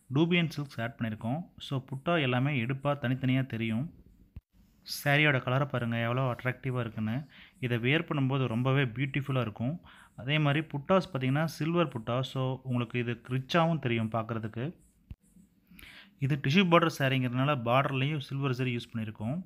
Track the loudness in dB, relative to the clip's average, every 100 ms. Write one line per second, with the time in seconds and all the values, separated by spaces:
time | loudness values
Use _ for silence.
0 | -2 0 2 2 0 -4 -8 -6 -8 -4
1 | -6 -4 -4 -4 -8 -14 -6 -6 -6 -6
2 | 0 0 2 2 0 0 -2 -2 -2 -2
3 | -2 0 0 0 0 -4 -2 -2 -4 -8
4 | -20 -20 -20 -20 _ _ -20 _ -12 -4
5 | 2 4 4 2 2 0 0 -2 -2 -2
6 | -2 0 -2 -2 -4 -4 -4 -4 -4 -4
7 | -4 -4 -8 -18 -20 -6 -2 0 2 0
8 | 0 0 0 0 0 0 2 2 0 -2
9 | -4 -4 -2 -2 -2 -2 -4 -4 -12 -20
10 | -20 -10 -2 2 4 2 0 -4 2 2
11 | 2 -2 0 2 0 -2 0 2 2 -2
12 | -2 -2 -2 -2 -2 -4 -2 -2 -2 -2
13 | -2 -4 -4 -4 0 2 2 2 0 0
14 | 0 -2 -4 -6 -6 -6 -8 -10 _ _
15 | -20 -20 _ -20 -20 _ _ -20 -20 -20
16 | -18 -4 -2 0 2 4 8 8 6 2
17 | 2 2 0 2 2 2 4 4 4 0
18 | 0 -2 -6 -2 -2 0 0 -2 -4 -6
19 | -6 -6 -6 -6